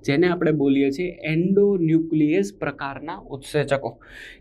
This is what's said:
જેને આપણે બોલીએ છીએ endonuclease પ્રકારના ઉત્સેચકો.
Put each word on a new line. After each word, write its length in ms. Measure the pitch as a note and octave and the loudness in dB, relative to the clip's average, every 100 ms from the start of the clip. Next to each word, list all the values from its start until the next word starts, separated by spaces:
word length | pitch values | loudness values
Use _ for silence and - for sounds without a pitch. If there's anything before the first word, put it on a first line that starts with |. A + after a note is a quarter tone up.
જેને 240 | - C#3+ F3+ | -2 2 2
આપણે 240 | F3 D#3+ | 2 0
બોલીએ 380 | D3+ C#3 C#3 C#3 | 2 2 2 2
છીએ 440 | C#3 F3+ - D#3 | -2 -6 -8 -4
endonuclease 1200 | D#3+ F3+ G3 G3+ G3 D#3+ D#3+ E3 D#3 D3+ F3+ G3+ - | 0 2 4 4 2 2 0 2 0 2 2 -2 -6
પ્રકારના 580 | C#3+ C#3 C#3 C#3 D3 F#3+ | -8 -6 -10 -10 -12 -12
ઉત્સેચકો. 840 | - C3+ - D3+ C#3 C#3 A2 - - - - - | -12 -14 -6 -4 0 -2 -4 -10 -20 -20 -20 -6